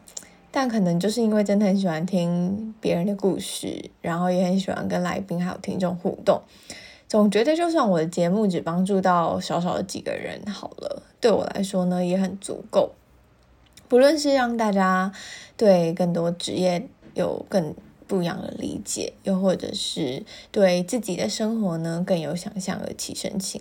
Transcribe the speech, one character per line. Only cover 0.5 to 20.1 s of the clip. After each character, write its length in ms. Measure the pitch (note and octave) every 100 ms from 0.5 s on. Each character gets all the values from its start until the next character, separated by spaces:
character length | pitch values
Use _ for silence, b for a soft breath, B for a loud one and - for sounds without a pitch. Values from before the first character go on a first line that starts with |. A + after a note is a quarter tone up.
但 160 | C#4+ C4
可 140 | A3
能 180 | F3+ E3+
就 120 | G3+
是 100 | A#3
因 140 | A3
为 100 | G#3+
真 140 | G3+ G3+
的 80 | G#3
很 120 | G3
喜 80 | F#3+
欢 200 | D#3 F3
听 680 | F#3 E3+ F3 F3+ G3+ A3 -
别 140 | -
人 120 | F3 G3+
的 80 |
故 240 | G3+ G3 E3+
事， 520 | - - - - - _
然 180 | E3+ E3+
后 120 | F3+
也 140 | F3+
很 140 | F3+ F#3+
喜 120 | F#3
欢 180 | - G3
跟 140 | F3+
来 180 | F3+ -
宾 220 | G3 F3
还 100 | F3+
有 60 | -
听 200 | - F#3
众 160 | F3+
互 240 | F3+ - -
动， 160 | - D3 B B B B B B -
总 240 | G#3+ G#3
觉 140 | G3
得 100 | B3+
就 160 | D#4+ E4+
算 200 | E4 A3+
我 80 | E3+
的 80 | E3
节 220 | F3 E3+
目 180 | G3+ G3+
只 140 | E3
帮 220 | - F3
助 140 | F#3+ G3
到 400 | F#3+ F3 E3 F#3
少 220 | F#3 E3
少 160 | F3 -
的 60 |
几 180 | F#3+ -
个 120 | -
人 280 | - - - -
好 240 | G3 - -
了， 240 | - - - _
对 100 | A#3
我 140 | F#3+ -
来 80 | -
说 220 | F#3+ F#3+
呢， 180 | F3+ F3+
也 120 | F3 F#3+
很 220 | F#3+ G3
足 260 | - - -
够。 220 | G3 - - _ _ _ _ _ _ _ - -
不 120 | B3
论 200 | C#4 D#4+
是 140 | D4
让 240 | C4+ A#3+ A#3
大 160 | A3
家 400 | G3 F#3 F#3 F#3+ B B B B -
对 340 | G#3 F3+ E3
更 200 | E3+ F3+
多 180 | E3+ E3+
职 220 | E3+ -
业 360 | A#2 F3+ F3 C#4 - -
有 320 | D#3+ - - -
更 240 | G3+ D3+ - - - -
不 160 | G3
一 20 |
样 160 | F3 -
的 140 | - -
理 240 | - -
解， 300 | G3+ - - -
又 140 | G3 F#3
或 160 | F#3+
者 200 | E3+ -
是 500 | - - - C#3